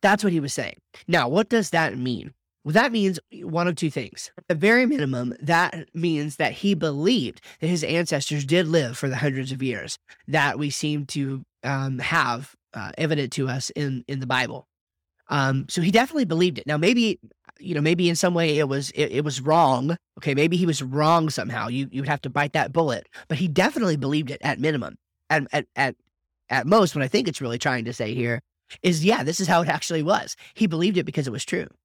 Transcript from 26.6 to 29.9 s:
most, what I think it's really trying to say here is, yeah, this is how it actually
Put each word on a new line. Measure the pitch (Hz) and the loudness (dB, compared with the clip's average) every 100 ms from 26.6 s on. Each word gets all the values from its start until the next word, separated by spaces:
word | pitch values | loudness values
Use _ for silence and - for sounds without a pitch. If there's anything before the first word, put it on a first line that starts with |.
| 123 | 4
most, | 214 185 151 | 4 4 2
what | |
I | 131 | 0
think | 208 233 | 0 -2
it's | 135 | -4
really | 127 117 | -6 -2
trying | 151 127 | -2 -2
to | 117 | -4
say | 120 110 | -4 -4
here | 123 120 117 - _ _ - | -2 -2 -4 -6 _ _ -2
is, | 180 165 | 0 2
yeah, | 165 285 | 2 2
this | 135 175 | 0 -4
is | 180 | 2
how | 175 | 2
it | 165 | 2
actually | 156 - | -2 -2